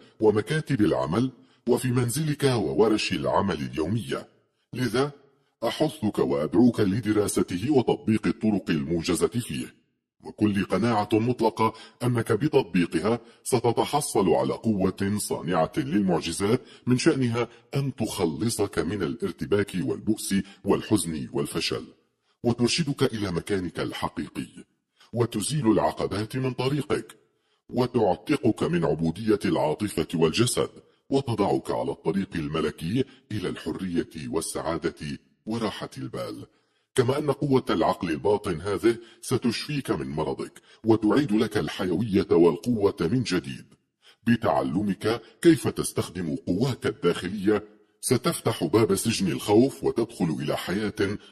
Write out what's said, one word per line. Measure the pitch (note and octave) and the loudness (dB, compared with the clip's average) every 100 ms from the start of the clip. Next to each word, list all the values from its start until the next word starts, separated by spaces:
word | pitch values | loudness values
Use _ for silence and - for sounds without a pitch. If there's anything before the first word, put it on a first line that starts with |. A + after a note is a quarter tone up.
| - - | -12 0
ومكاتب | A2 G#2 - D#3 - C#3 | 2 2 0 -2 0 2
العمل | G2+ C2+ C2+ F#2 C3 - _ _ - | 2 2 0 0 0 -4 _ _ 0
وفي | A#2+ C3 | 2 2
منزلك | B2 A#2+ B2+ D#3+ C#3+ | 0 0 0 -2 0
وورش | C#3 B2 D#2 - A2 G#2+ - | 2 2 0 2 4 2 0
العمل | F2 C2 D#2 G2 D#2 | -2 0 2 2 -2
اليومية، | C2 C#2 D#2+ A#2 C#2+ C#2+ - _ _ _ _ | -4 -4 -2 -2 -4 -8 -8 _ _ _ _
لذا | A#2 B2 A#2 C#3+ - _ _ _ _ | -4 -2 0 0 -4 _ _ _ _
أحثك | A#2 - - - - - | -4 0 0 0 -2 0
وأدعوك | - C#2+ D2+ F2 A#2+ A#2 | 0 0 2 4 6 4
لدراسته | G2+ G#2 G#2 G#2 G2 G#2 F#2+ F2+ A#2 | 2 2 2 2 2 0 0 -2 2
وتطبيق | C#3+ A#2 A2 - G#2+ - | 4 4 0 0 0 0
الطرق | - A2 G2+ - | 0 0 0 0
الموجزة | D#2+ C#2 E2+ D#2+ E2+ - | -2 0 -2 0 0 0
فيه، | A#2+ - C2+ - - _ _ _ _ | 0 -6 -6 -8 -14 _ _ _ _
وكل | - - G#2+ G2+ | -16 0 0 2
قناعة | F#2 F#2 A2+ A2+ G#2 | 0 0 0 0 2
مطلقة | G#2+ A2+ B2 A2+ - A2 - - - | 2 2 0 0 2 0 0 -12 -6
أنك | B2 A#2+ - | -2 0 0
بتطبيقها | G#2+ D#3 C3+ - F2+ E2+ - - A#2+ - - | 0 2 2 2 2 0 0 0 -2 -4 -16
ستتحصل | - A#2+ A#2+ A2+ A2 D3 D3 A#2 G2 | -2 0 2 0 0 -2 0 2 4
على | - C2+ | 4 2
قوة | - A2+ G#2 F#2+ - G2 G#2 | -2 -2 0 0 0 -2 -2
صانعة | - - C3+ E3+ D#3+ - | -4 -4 -2 0 0 -2
للمعجزات | C3+ F3 - - - E2+ G2+ B2 - - - | -2 0 2 0 -2 -2 2 0 -2 -8 0
من | B2 | 2
شأنها | - C#3+ B2+ A#2 A2+ - _ C#3 | 4 4 2 0 -2 -6 _ -4
أن | C#3 - | -4 -4
تخلصك | G#2+ - F2 D2 A#2 A2+ G2+ - | -4 -2 -2 0 -2 -2 -2 -2
من | D#2+ G#2 | -4 -2
الارتباك | D#2 B1+ G2 - - G2+ G2+ F#2 | -4 -4 -6 -6 -6 -4 -4 -4
والبؤس | C3 - G2+ G#2+ - G2 - - | -4 -4 -2 -4 -2 -4 -4 -6
والحزن | - D2 - G#2 E2+ D#2 B1 | -2 -2 2 0 0 -6 -6
والفشل، | - D2 E2+ - A#1+ - - _ _ _ _ | -6 -4 -4 -4 -6 -8 -18 _ _ _ _
وترشدك | A#2+ A#2 A#2+ - - C#3 C3+ | -2 0 0 0 -2 0 0
إلى | A2 G2+ | 0 -4
مكانك | E2+ - G2 F2 - | -4 -2 -2 -4 -6
الحقيقي، | - - - - - - C2 - - _ _ _ _ | -6 -6 -6 -6 -8 -8 -12 -14 -20 _ _ _ _
وتزيل | A2+ A#2 A2 F#2+ D3+ A2+ | -2 -2 -2 -4 0 2
العقبات | F#2+ D#2 - C#2+ F#2 G#2+ C3 | 4 2 0 -4 -4 -4 -4
من | C3 | -4
طريقك، | B2 B2+ C#3+ - B2+ - - _ _ _ _ - | -2 -2 -2 -2 -4 -4 -16 _ _ _ _ -6
وتعتقك | - - - G#3 F2 - - - - | -2 0 2 2 2 0 0 2 0
من | D3+ E3+ D3+ | 0 0 0
عبودية | D#3 E3 E3+ A3+ G3+ F#2+ | 0 0 0 0 0 2
العاطفة | D#2+ D3 D3+ G#2 - D#2 | 0 0 -2 -2 -2 -2
والجسد، | E2 D#2+ E2 A#2+ - B1+ - - _ - | 0 2 2 0 0 -4 -6 -20 _ -2
وتضعك | C3+ C3+ G#3+ F#3+ - - | -2 0 0 0 0 -2
على | - - | -4 -4
الطريق | - - G3 G3 F3 | -4 -2 -2 -2 -4
الملكي | D3 D#3 - - D#2+ A#2+ C3 - - | -4 -2 -4 -4 -4 -4 -4 -12 -10
إلى | G#2+ F2 | -6 -6
الحرية | - - - F#2+ E2+ D2+ D#2+ C2+ | -6 -8 -6 -4 -4 -4 -8 -8
والسعادة | D#2 D#2+ D#2 D2+ E2 D#2+ - D2 C2+ _ _ - | -6 -6 -6 -6 -4 -4 -6 -10 -12 _ _ -8
وراحة | A2+ A2 - - - | -4 -4 -6 -10 -12
البال. | C3 B2+ - - - _ _ _ _ - | -12 -8 -10 -10 -16 _ _ _ _ 0
كما | A#2+ C3+ | 0 0
أن | D3+ | -2
قوة | C#3 D3 C3 - | -2 2 2 2
العقل | G2 E2+ F#2 F2+ | 0 0 0 -2
الباطن | D2+ D#2+ G#2 - D#2+ | -2 0 0 -2 -6
هذه | F#2+ F#2+ A2 A2+ - - | -4 0 2 2 -4 -18
ستشفيك | - B2 A#2+ G#2 - D3 B2 | -4 -2 0 -2 -4 -6 -4
من | G2 C2+ | -4 -4
مرضك، | D2+ D#2 C2+ - - - - | -4 -4 -4 -8 -14 -20 -4
وتعيد | A2 A2 G#2+ B2+ D3 | 2 4 4 2 2
لك | G#2+ A2+ - | 2 0 -2
الحيوية | D2+ - F#2+ F2+ A#2 F#2+ - | -4 -4 -2 -2 0 0 4
والقوة | E2+ E2+ E2+ - A#3 G2 - | 6 6 4 0 0 0 0
من | E2+ B2+ | 0 0
جديد. | A#2 F3+ - B1 - _ _ _ _ _ | 0 -2 -4 -10 -16 _ _ _ _ _
بتعلمك | - A#2+ G2+ C#2 C2+ D#2 - F#2+ G#2 A#2 - _ | 0 2 2 0 0 0 -2 -2 -2 -2 -6 _
كيف | E3+ D#3+ - | 4 4 2
تستخدم | - D2+ - - F#2 E2+ C#2 | -4 -4 -4 -4 -6 -4 -4
قواك | - F2+ C3+ A2+ G2+ | -2 0 0 0 -4
الداخلية، | - F2 E2+ F2+ - F#2+ G#2 - - _ _ | -2 0 0 -4 -2 0 0 -2 -16 _ _
ستفتح | - B2 F3+ - - A2 | 0 0 0 -2 -4 -2
باب | E2+ G#2 A2 F#2+ | 2 4 4 2
سجن | A2+ A2 F#2+ | 0 0 0
الخوف | F2 - G#2 C3+ - | -2 4 6 6 2
وتدخل | - - A2+ - F2 C#2+ | -2 -2 -2 -2 -2 -2
إلى | D2 - | -2 -4
حياة | - F#2 G#2+ - G2 G#2 - | -2 -4 -2 -2 -2 -4 -10